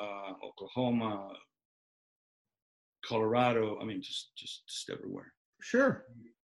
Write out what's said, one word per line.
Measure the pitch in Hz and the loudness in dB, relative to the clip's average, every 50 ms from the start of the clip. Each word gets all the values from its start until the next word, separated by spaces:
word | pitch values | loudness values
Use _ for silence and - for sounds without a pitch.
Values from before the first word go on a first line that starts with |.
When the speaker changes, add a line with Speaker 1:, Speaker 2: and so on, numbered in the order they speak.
Speaker 1:
uh, | 104 104 101 101 98 95 92 92 101 | -6 -6 -6 -6 -8 -8 -8 -8 -10
Oklahoma, | 104 - - 98 92 - 123 127 123 120 117 110 107 104 98 98 98 95 - - _ _ _ _ _ _ _ _ _ _ _ _ _ _ _ _ _ _ _ _ _ _ _ _ _ _ _ _ _ _ - - | -12 -10 -10 -10 -6 0 2 2 4 4 4 2 2 0 -2 -4 -8 -12 -14 -16 _ _ _ _ _ _ _ _ _ _ _ _ _ _ _ _ _ _ _ _ _ _ _ _ _ _ _ _ _ _ -12 -6
Colorado. | - 120 110 110 110 117 123 123 123 117 117 110 107 104 - | -2 0 2 4 4 6 6 6 6 6 4 2 2 0 -4
I | - | -4
mean, | 110 - - | -4 -4 -6
just, | - - - - - - - | -6 -6 -6 -8 -8 -8 -14
just, | - - - - - _ - | -14 -10 -10 -12 -12 _ -10
just | - - - - | -8 -8 -6 -6
everywhere. | - - - 95 95 95 - - _ _ _ _ _ - | -6 -6 -6 -8 -8 -8 -10 -14 _ _ _ _ _ -16
Speaker 2:
Sure. | - - - 247 269 262 123 - - - - - - - - _ _ _ | -6 2 6 6 6 6 4 2 -4 -16 -18 -20 -20 -20 -20 _ _ _